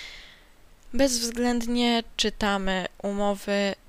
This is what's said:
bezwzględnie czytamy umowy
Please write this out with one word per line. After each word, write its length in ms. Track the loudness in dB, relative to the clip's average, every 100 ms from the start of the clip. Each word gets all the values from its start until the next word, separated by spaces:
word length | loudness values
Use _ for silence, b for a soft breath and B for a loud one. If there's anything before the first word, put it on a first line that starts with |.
| B B B B B B -20 -20 -4
bezwzględnie 1120 | 2 4 2 -2 0 0 0 0 2 4 2 0 -2
czytamy 720 | -2 0 0 0 0 -2 -4 -6
umowy 720 | -4 0 0 0 0 0 0 -2